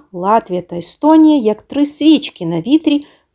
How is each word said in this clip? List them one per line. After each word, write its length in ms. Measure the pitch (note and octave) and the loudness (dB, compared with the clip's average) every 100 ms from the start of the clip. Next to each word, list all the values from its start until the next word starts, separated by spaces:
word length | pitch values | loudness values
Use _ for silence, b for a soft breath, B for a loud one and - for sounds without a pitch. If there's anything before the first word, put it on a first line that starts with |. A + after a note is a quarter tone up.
| - | -8
Латвія 480 | F#3 F#3+ A3+ A3+ F3+ | -8 -2 -2 -2 -8
та 160 | F3 F3 | -8 -10
Естонія, 600 | E3+ - D4 D#4+ D#4 D4+ | -10 -4 2 4 4 2
як 240 | G#3+ G#3 | 0 -4
три 240 | - C#4 C#4+ | -6 -4 -2
свічки 600 | - D4 D4+ - - E3 | 0 2 2 0 -8 -6
на 160 | E3+ | -6
вітрі, 440 | F3 D#4 D#4 C#4+ B B B | -2 -2 0 -2 B B B